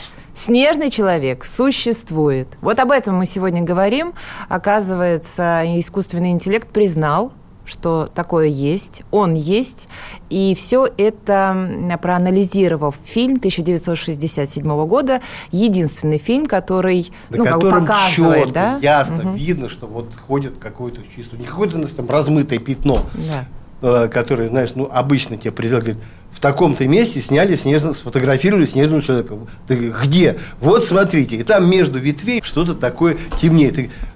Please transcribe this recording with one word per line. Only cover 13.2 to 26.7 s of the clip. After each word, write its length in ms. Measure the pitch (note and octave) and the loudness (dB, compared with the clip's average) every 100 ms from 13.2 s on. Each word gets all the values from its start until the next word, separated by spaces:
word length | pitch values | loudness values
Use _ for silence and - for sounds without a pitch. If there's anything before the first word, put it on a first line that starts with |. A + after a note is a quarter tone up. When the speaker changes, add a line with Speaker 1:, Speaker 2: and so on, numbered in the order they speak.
| B3+ C4 | 0 0
Speaker 1:
тысяча 240 | F#3+ F3+ | 0 -2
девятьсот 360 | E3 E3+ - E3 | -2 -2 -2 -4
шестьдесят 520 | - D3 D#3 - C#3+ | -4 -6 -4 -4 -4
седьмого 360 | D3 D3+ D3 D#3 | -4 -2 -2 0
года, 340 | B3 C4 B3+ - - - | 0 2 -2 -4 -14 -6
единственный 680 | F3 A3+ F#3 D#3 - D3+ D3+ | 0 2 2 0 -2 -2 -2
фильм, 280 | - C4 D4+ | 0 0 0
который, 680 | F#3+ F3+ F#3 F#3 F3+ E3+ - - | -2 0 0 2 0 -2 -10 -8
Speaker 2:
На 80 | - | 0
Speaker 1:
ну, 60 | |
как 100 | A#3+ E3 | 2 4
бы 40 | |
Speaker 2:
котором 260 | F#3+ F3+ D#3+ | 4 4 4
Speaker 1:
показывает, 580 | G3+ F#3+ E3+ E3 D#3 C3 | 2 2 4 4 4 2
Speaker 2:
четко, 80 | |
Speaker 1:
да? 240 | D3 G#3 C#4 | 0 0 0
Speaker 2:
ясно 340 | C#3+ D3 C3+ E3 | 2 4 2 -2
Speaker 1:
Мгм. 120 | F#3 G3 | -4 -4
Speaker 2:
видно, 320 | D#3+ D#3+ A#2+ | -2 -2 -4
что 180 | - A2 | -10 -12
вот 200 | A2+ A#2 - - | -10 -12 -14 -4
ходит 280 | C#3 C3+ - | -2 -2 -8
какое-то 440 | A2 - B2 A#2+ - | -14 -10 -10 -10 -16
чувство. 220 | - - A#2 | -16 -16 -14
Не 80 | |
какое-то 320 | - E3 G3+ E3 | -10 -4 -2 -2
у 40 | |
нас 100 | D3 | -6
там 180 | - A#2+ | -6 -2
размытое 480 | C#3+ C#3+ D3+ C#3 A#2 | 0 2 2 2 -2
пятно, 440 | B2+ B2+ D3 B2 - | -4 -2 2 2 0
Speaker 1:
Да. 300 | - D#3+ C#3+ B2+ - - - B2+ A#2+ | -6 -6 -6 -8 -14 -18 -4 2 4
Speaker 2:
э, 40 | A2+ | 2
которое, 400 | A#2+ A#2 B2+ A2+ | 0 0 0 0
знаешь, 220 | C3 A#2 | 0 -2
ну, 140 | C3 C#3 | -4 -2
обычно 440 | B2+ C3+ C#3 - A2 | -2 2 0 0 -6
тебе 160 | A2 | -6
предлагают, 460 | A2 A2+ B2 A2+ A2 - - - | -4 0 0 0 -6 -10 -20 -20
в 80 | - | -2
таком-то 480 | C#3+ C#3 F3 | 0 2 2